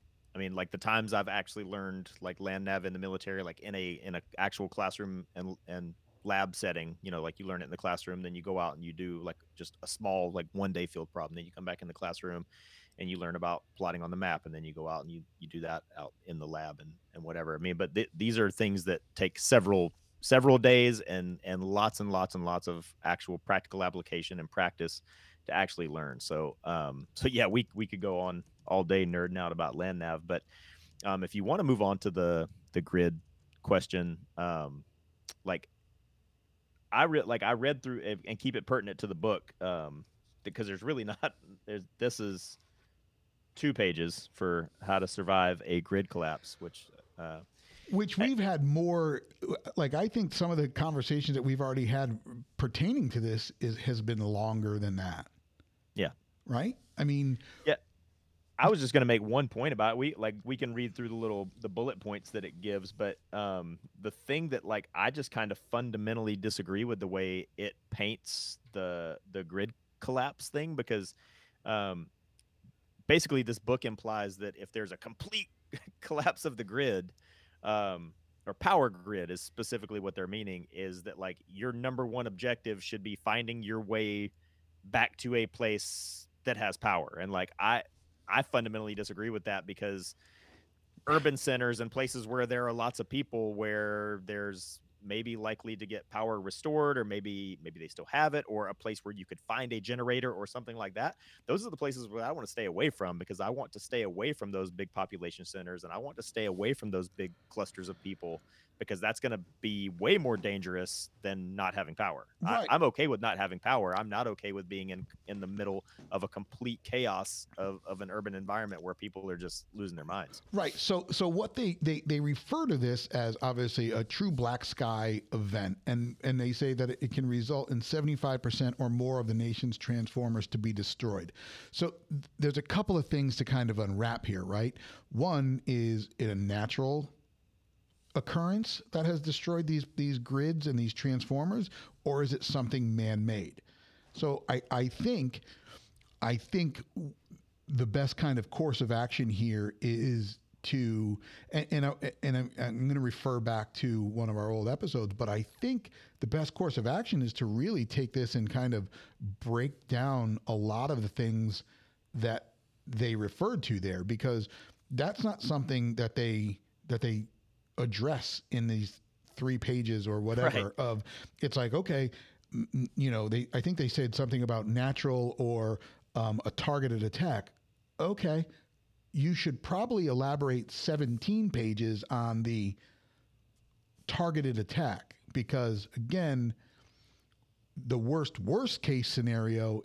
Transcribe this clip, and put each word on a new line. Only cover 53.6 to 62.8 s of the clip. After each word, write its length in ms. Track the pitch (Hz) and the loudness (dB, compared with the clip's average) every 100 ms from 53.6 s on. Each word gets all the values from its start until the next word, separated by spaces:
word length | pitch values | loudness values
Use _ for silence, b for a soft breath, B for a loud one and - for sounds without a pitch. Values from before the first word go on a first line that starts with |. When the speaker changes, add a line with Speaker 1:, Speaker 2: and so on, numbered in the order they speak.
Speaker 2:
is, 160 | 120 110 | -2 -2
has 220 | - 117 | 0 0
been 200 | 107 110 | 0 0
longer 580 | 104 101 110 110 107 104 | 2 2 0 0 0 0
than 180 | 104 95 | 0 -2
that. 300 | 92 87 - _ _ _ _ _ _ | -2 -6 -10 _ _ _ _ _ _
Speaker 1:
Yeah. 160 | - 82 - _ _ - | -2 -2 -2 _ _ -4
Speaker 2:
Right? 300 | 120 196 254 _ - | 0 0 -4 _ -2
I 80 | |
mean 340 | 147 143 139 123 B B 151 | 0 2 2 0 B B 2
Speaker 1:
Yeah. 80 | - _ _ _ _ _ _ _ - | 2 _ _ _ _ _ _ _ 4
I 120 | 165 | 4
was 100 | 196 | 6
just 140 | 131 | 6
gonna 100 | 135 | 6
make 160 | 123 113 | 8 6
one 280 | 107 127 135 | 4 2 2
point 260 | 110 143 | 0 0
about 180 | 117 110 | 2 2
it. 40 | 117 | 2
We, 160 | 143 151 | 0 -2
like, 200 | 110 104 | -4 -4
we 120 | 104 131 | -6 -4
can 160 | 127 | -4
read 220 | 117 123 | -2 -4
through 140 | 95 117 | -4 -6
the 60 | |
little, 360 | 113 113 104 95 - | -4 -2 -2 -6 -8
the 80 | 107 | -6
bullet 320 | 92 127 95 | -2 -4 -4
points 300 | 104 101 - | -6 -6 -6
that 160 | 110 92 | -8 -8
it 160 | 85 | -6
gives, 300 | 104 101 | -4 -2